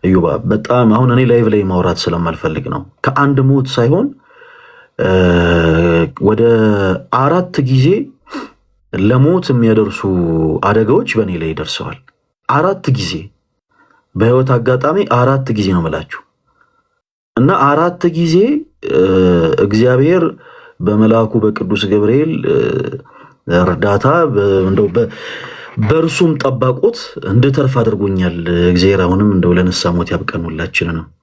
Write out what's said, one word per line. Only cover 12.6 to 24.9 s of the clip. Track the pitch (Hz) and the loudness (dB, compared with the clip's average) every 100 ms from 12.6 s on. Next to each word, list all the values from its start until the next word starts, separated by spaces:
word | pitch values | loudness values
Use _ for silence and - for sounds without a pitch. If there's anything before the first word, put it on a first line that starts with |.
| 180 190 147 | 0 -2 -2
ጊዜ | 117 90 - 98 _ _ _ _ _ _ _ _ | -2 -4 -8 -12 _ _ _ _ _ _ _ _
በህይወት | - 110 127 131 | -2 2 2 2
አጋጣሚ | 123 117 127 139 190 208 | 0 0 0 0 -2 0
አራት | 120 123 135 127 | 0 2 0 -2
ጊዜ | 107 95 | -2 0
ነው | 90 | 0
የምላችሁ። | 80 78 80 - _ _ _ _ _ _ _ _ _ _ _ - | -2 -8 -10 -18 _ _ _ _ _ _ _ _ _ _ _ 0
እና | 135 196 | 2 2
አራት | 139 147 175 175 175 | 2 2 0 0 -2
ጊዜ፣ | 165 165 170 233 294 - _ - | 0 2 2 2 0 -6 _ -2
እ፣ | - 95 92 92 87 82 - | 0 2 4 4 2 2 0
እግዚአብሔር | 104 107 123 127 147 185 160 - - - - _ | 0 2 2 2 2 2 0 -6 -20 -20 -20 _
በመልአኩ | - 104 110 113 110 117 | -2 2 4 2 2 0
በቅዱስ | 107 104 92 101 101 | 0 -2 -4 -4 0
ገብርኤል፣ | 104 104 131 156 - - | 0 2 2 0 -2 -2
እ፣ | - - - 123 - - - - _ - - | 0 0 -4 -6 -10 -16 -20 -20 _ -2 0
እርዳታ | 90 87 101 101 131 170 160 | 0 0 -2 0 0 2 0
በ-፣ | 101 101 98 | 0 2 2
እንደው | 95 98 | 2 0
በ-፣ | 208 | 0